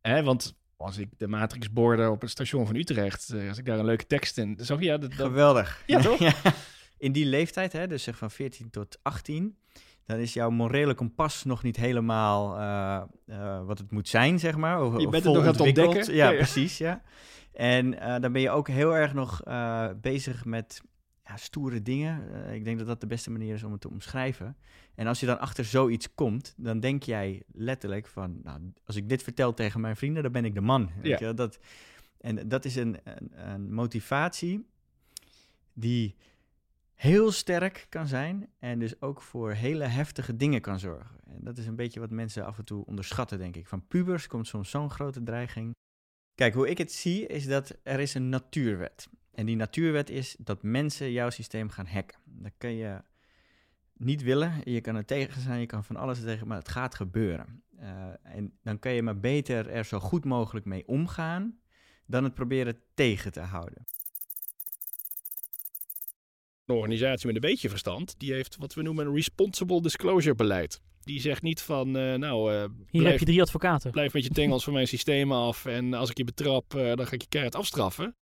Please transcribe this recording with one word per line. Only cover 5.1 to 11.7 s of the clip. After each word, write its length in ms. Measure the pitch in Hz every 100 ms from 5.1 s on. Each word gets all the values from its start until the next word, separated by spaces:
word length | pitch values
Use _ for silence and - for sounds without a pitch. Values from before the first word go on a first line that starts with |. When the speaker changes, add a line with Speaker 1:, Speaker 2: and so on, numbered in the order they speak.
Speaker 1:
dat 160 | 139 135
Speaker 2:
Geweldig. 560 | 131 147 127 90 - -
Speaker 1:
Ja, 140 | 285
Speaker 2:
<laughs> 40 | 190
Speaker 1:
toch? 80 | 254
Speaker 2:
Ja. 140 | 170 143 196 - - - - _
In 140 | 135
die 140 | 135 147
leeftijd, 460 | 135 165 - 190
hè, 140 | 160 185
dus 160 | 147
zeg 140 | - 117
van 140 | 110
veertien 400 | - 135 - 117
tot 280 | 107 104 -
achttien, 540 | - - - 151 196 208 _ - - _
dan 140 | - 113
is 140 | 117
jouw 180 | 123 117
morele 440 | 117 117 135 147
kompas 500 | 131 120 - 156 -
nog 180 | 135 123
niet 140 | 123